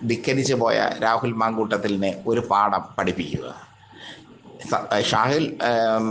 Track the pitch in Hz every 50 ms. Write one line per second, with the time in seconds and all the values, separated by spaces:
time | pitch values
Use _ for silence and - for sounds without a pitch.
0 | - 117 117 - - 147 139 135 135 143 135 120 117 113 113 110 104 - - 107
1 | 110 110 113 113 123 120 113 113 113 113 113 110 110 107 107 101 110 104 101 95
2 | 98 98 95 - - 117 113 120 113 - 101 101 104 104 101 92 - - - -
3 | 95 92 90 90 82 73 - - - - - - - - - - - - - -
4 | - - - - - - - - - - - - - - - - - - 104 104
5 | - - - 107 113 127 143 160 156 - - - - 120 120 113 117 110 110 113
6 | 110 110